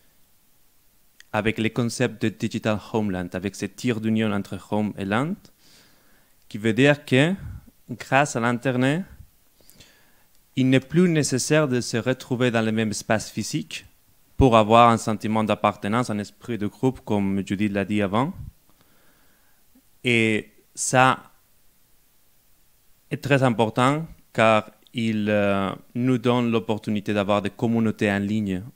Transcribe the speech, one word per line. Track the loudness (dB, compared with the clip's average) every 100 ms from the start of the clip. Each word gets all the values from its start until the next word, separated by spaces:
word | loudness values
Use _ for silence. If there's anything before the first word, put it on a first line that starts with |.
| _ _ _ _ _ _ _ _ _ _ _ _ -8
avec | -4 -2 -2
les | -4
concepts | -2 -4 -2 -4 -2
de | -6
digital | -4 -6 -4 -4 -4 -4
homeland, | -4 -2 -4 -6
avec | -6 -8 -8
ces | -12
tirs | -6 -4 -2
d'union | -2 -2 -2
entre | -4 -6 -12 -6
home | -4 -4 -6
et | -4
land, | -2 -4 -8 -14 _ _ -20 _ _ _ _ _ _ -16
qui | -4
veut | -2
dire | 4 4 2
que, | 0 2 2 -2 -8 -16 -18 _ -16
grâce | -12 -2 0 0 -2
à |
l'Internet, | -2 -2 -2 -2 0 -2 -6 -16 -20 _ _ _ -20 -20 -20 _ _ _ _ _ _ 0
il | 2
n'est | 2
plus | 2 2 4
nécessaire | 2 0 -2 2 2 2
de | 0
se | -2 -2
retrouver | -2 -4 -4 0 2
dans | 2
le | 0
même | 0 -2
espace | -4 -2 -2 -2
physique | -8 -6 -6 -8 -14 -18 _ _ _ _ 2
pour | 6 6
avoir | 8 8 8
un | 6
sentiment | -2 -4 -2 -2
d'appartenance, | 0 2 0 0 -4 -2 -2
un | -4
esprit | -8 -12 -8 -6
de | -6
groupe, | -2 -4 -4
comme | -4 -2 0 -2 -4
Judith | -2 -2
l'a | -2
dit | -2 -2
avant. | -2 -2 -2 -6 -16 -18 _ _ _ _ _ _ _ _ _ _ _ _ _ _ 0
Et | 2 2 0 -4 _ _
ça | -10 0 4 4 2 -6 _ _ _ _ _ _ _ _ _ _ _ _ _ _ _ _ _ -12
est | -8
très | 0 2
important | 2 2 0 2 0 0 -6 -16 _
car | 2 4 4 0 _ _
il, | -4 -2 -2 0
euh, | 0 2 0 -2 -6 -10 -4
nous | 0 0
donne | 0 0 0
l'opportunité | -2 -2 -6 -4 -4 -2
d'avoir | -2 0 0
des | -2
communautés | -4 -2 0 0 0 0
en | 0
ligne | -2 -2 -2 -6 -8